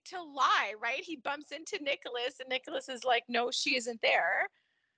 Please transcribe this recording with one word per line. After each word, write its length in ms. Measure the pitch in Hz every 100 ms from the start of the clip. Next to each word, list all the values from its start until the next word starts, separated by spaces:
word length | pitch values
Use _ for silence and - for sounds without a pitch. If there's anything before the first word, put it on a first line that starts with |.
| -
to 160 | 359
lie, 520 | 311 277 277 392 214 214
right? 220 | 233 269
He 120 | 359 302
bumps 360 | - 285 -
into 260 | 294 320 403
Nicholas, 580 | 285 349 - 240 240 -
and 80 | 262
Nicholas 400 | 254 294 269 262
is 160 | 247
like, 200 | 254 233 -
"No, 220 | 240 247
she 260 | - 285 262
isn't 260 | 233 226
there." 460 | - 202 170 285 381 _ _ _ _